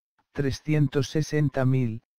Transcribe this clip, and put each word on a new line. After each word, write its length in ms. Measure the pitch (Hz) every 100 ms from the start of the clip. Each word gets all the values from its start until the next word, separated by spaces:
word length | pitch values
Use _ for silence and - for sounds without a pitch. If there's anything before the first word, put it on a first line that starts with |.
| _ _ _
trescientos 800 | - 143 110 - 151 143 143 131
sesenta 560 | 160 151 151 147 - 127
mil 360 | 131 123 110 _